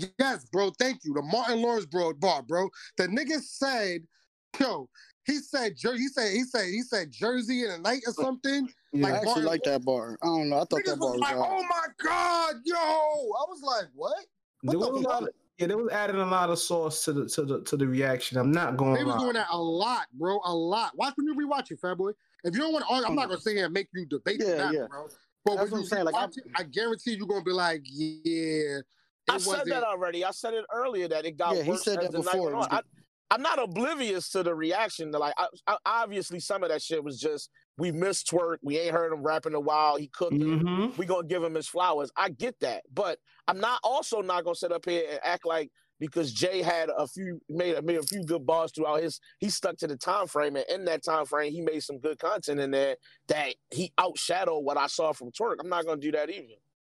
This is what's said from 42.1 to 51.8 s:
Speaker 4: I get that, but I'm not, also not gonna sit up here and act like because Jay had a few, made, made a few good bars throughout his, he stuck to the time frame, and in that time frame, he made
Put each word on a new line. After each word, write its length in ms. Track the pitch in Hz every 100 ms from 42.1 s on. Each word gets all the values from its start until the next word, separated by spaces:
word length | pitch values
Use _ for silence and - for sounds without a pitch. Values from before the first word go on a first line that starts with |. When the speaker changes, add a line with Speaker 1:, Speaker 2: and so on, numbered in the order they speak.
| -
Speaker 4:
I 140 | 190
get 300 | 135 240 226
that, 240 | 135 107 -
but 240 | 131 196 160 _ _ -
I'm 120 | 185
not, 200 | 214 247
also 380 | 220 262 - 220
not 220 | 185 180
gonna 120 | 170 170
sit 160 | 175
up 140 | 170 175
here 200 | 170 160
and 100 | 147
act 200 | - 175 170
like 260 | 165 147 _ _ -
because 320 | 151 165 151
Jay 280 | 110 175 190
had 280 | 170 170 160 -
a 100 | 147
few, 320 | - 190 170 -
made, 340 | 156 180 156
made 140 | 156 165
a 60 |
few 200 | 143 202 165
good 200 | 165 131
bars 260 | 165 160
throughout 300 | - 151 151
his, 180 | 165 - - -
he 100 | 202
stuck 280 | - 190 160
to 100 | 160
the 100 | 135
time 300 | - 196 185
frame, 280 | 147 147 143
and 100 | 131
in 160 | 185 185
that 180 | 156
time 220 | - 160 147
frame, 260 | 147 151
he 80 | 160
made 200 | 160 156